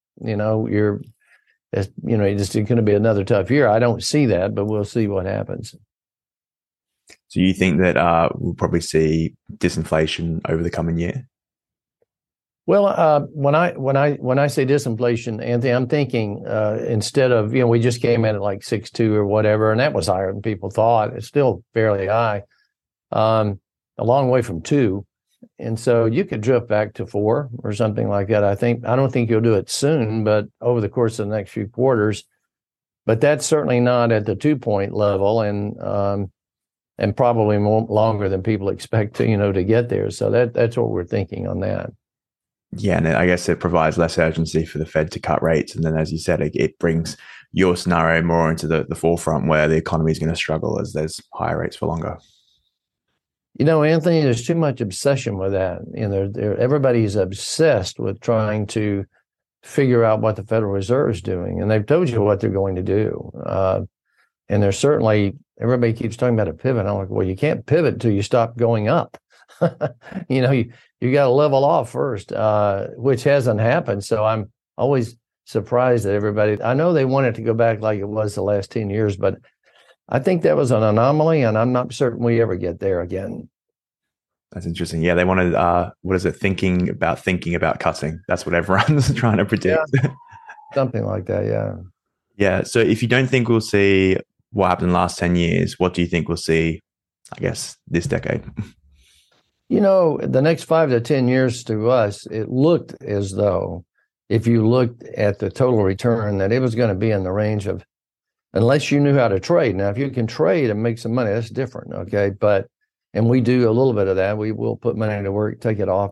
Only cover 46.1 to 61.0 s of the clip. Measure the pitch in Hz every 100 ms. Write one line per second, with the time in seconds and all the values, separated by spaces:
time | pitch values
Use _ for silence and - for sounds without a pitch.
46.1 | 80 - 82 76 - 78 - 85 82 80
47.1 | - - - - 87 92 87 90 85 82
48.1 | 82 85 85 80 82 80 80 - 82 82
49.1 | 85 - 78 78 78 76 80 - 82 80
50.1 | 76 80 82 - 78 78 76 80 78 78
51.1 | - - - 80 80 85 - 80 82 -
52.1 | 85 _ _ _ _ _ _ _ _ _
53.1 | _ _ _ _ - 147 160 151 165 170
54.1 | 165 143 117 123 165 151 123 110 - 139
55.1 | 135 113 98 95 98 92 87 - - 107
56.1 | 98 101 104 104 98 127 147 135 120 107
57.1 | 101 92 101 - - 160 113 92 - 107
58.1 | 95 - 113 107 107 104 113 107 101 95
59.1 | _ _ _ _ _ - - 131 123 113
60.1 | 110 110 120 98 113 104 98 95 131